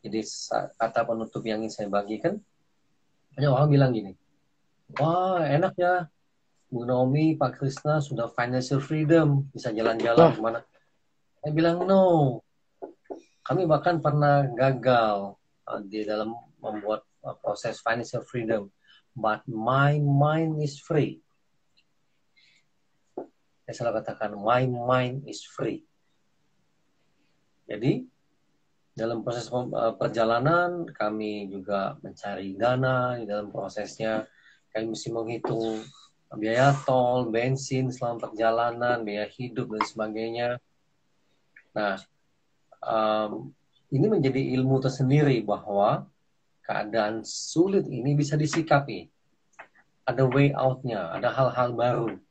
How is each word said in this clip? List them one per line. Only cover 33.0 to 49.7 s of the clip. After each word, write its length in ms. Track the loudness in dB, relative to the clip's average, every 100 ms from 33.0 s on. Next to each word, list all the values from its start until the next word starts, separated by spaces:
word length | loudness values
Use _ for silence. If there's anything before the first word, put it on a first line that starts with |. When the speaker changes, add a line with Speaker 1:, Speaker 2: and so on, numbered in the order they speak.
| 0 -4
Speaker 1:
Di 120 | -6
dalam 240 | -6 -6
prosesnya, 760 | -8 -8 -8 -10 -6 -4 -4 -6 _ _ _ _
kami 200 | -6 -6
mesti 160 | -6 -6
menghitung 720 | -6 -4 -6 -4 -2 -2 -4 -10 -20 -20 _ _
biaya 400 | -6 -2 4 4 4 2
tol, 400 | 2 2 0 0
bensin 640 | 0 0 -2 -2 -2 -2
selama 360 | -4 -6 -6 -10
perjalanan, 760 | 0 2 2 0 0 0 0
biaya 240 | -2 -6 -6
hidup, 400 | -8 -8 -6 -6
dan 120 | -4
sebagainya. 680 | -6 -4 -6 -4 -6 -4 -4 -4 _ _ _ _ _ _ _ _ _ -20 _ -4
Nah, 200 | -2 -4 -10 _ _ _ _ _ _ _
em, 680 | -4 0 2 0 -2 -6 -12 _ _ _ _
ini 160 | 2 2
menjadi 340 | 4 2 0 0 0
ilmu 200 | 2 2
tersendiri 640 | 0 0 4 4 4 2
bahwa 640 | 0 -4 -2 2 4 2 -4 _ _ _ _ _
keadaan 600 | -8 -6 -2 0 0 -2 -8
sulit 560 | -12 -4 0 2 2 0
ini 280 | -4 0 0
bisa 240 | 0 0
disikapi. 720 | 0 -2 2 2 2 -10 -12 _ _ _ _ -20 -20